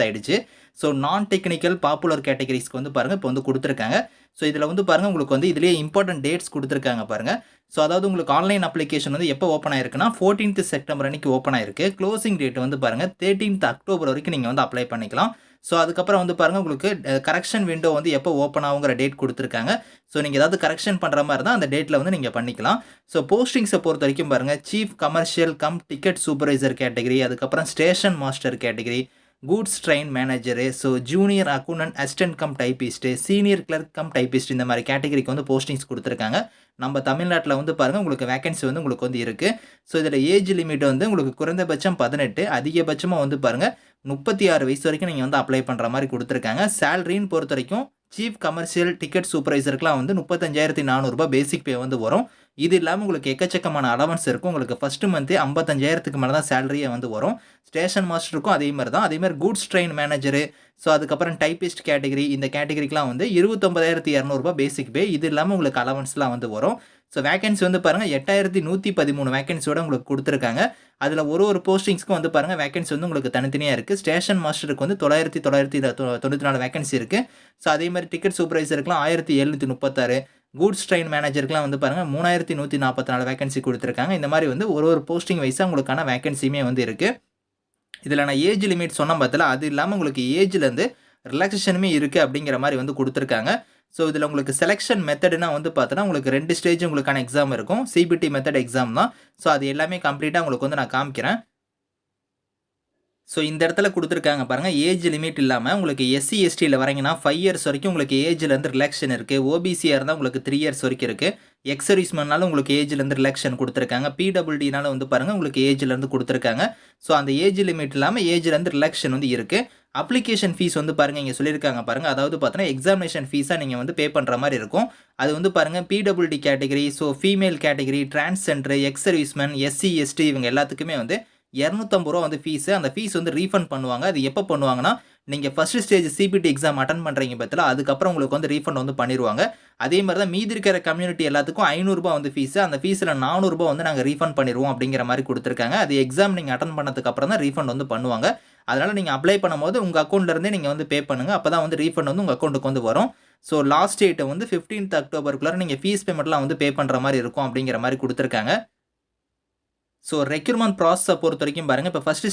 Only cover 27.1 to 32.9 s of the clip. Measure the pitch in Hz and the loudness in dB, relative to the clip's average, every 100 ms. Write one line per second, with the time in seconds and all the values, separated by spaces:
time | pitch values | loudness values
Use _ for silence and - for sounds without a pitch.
27.1 | 131 123 123 131 151 156 - 165 180 196 | 2 0 -2 -2 -2 -2 2 2 4 2
28.1 | 165 135 135 135 123 120 110 117 120 131 | 0 -2 -2 -4 -2 -4 -4 -2 -2 -4
29.1 | _ _ _ 135 202 - - - 143 147 | _ _ _ -2 0 0 -2 0 0 0
30.1 | 131 131 127 120 120 131 127 135 127 123 | -2 0 -2 -2 -2 -2 -2 0 0 0
31.1 | 175 202 196 185 139 143 165 160 - 139 | 2 4 2 2 -2 -4 -6 -6 -4 -4
32.1 | - 180 151 151 135 123 127 123 | -2 -2 -2 -6 -2 -2 -2 -4